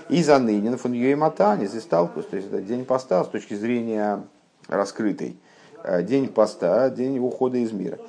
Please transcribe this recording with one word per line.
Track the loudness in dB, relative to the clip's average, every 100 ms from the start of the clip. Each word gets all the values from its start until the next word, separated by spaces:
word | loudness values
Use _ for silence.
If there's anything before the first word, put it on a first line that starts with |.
| -2
И | 2
занынен | 6 6 6 2 0 -2
фун | -2
юематани, | 0 2 2 2 4 2 2 -2
здесь | -6
сталкус, | 0 0 0 -4 -8
то | -8
есть | -6
это | -6
день | -4 -6
поста | 0 -2 2 0
с | 0
точки | -6 -6
зрения | -6 -2 -2 -2 -2 0 -2 -6 _ _ _ -4
раскрытой. | -2 -2 -2 -2 -2 -6 -10 _ -20 -20 -14
Э, | -2 0
день | 2 0 0
поста, | 2 2 2 2 4 2
день | 0 -4 -2
ухода | -2 0 0 2
из | -2
мира. | -2 -6 -8